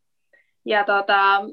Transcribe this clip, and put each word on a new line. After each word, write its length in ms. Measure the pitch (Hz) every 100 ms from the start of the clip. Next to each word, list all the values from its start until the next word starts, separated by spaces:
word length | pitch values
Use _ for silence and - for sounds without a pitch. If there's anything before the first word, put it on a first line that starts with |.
| _ _ _ _ _ _ 233
ja 180 | 214
tota, 580 | 208 202 196 196 196 196 214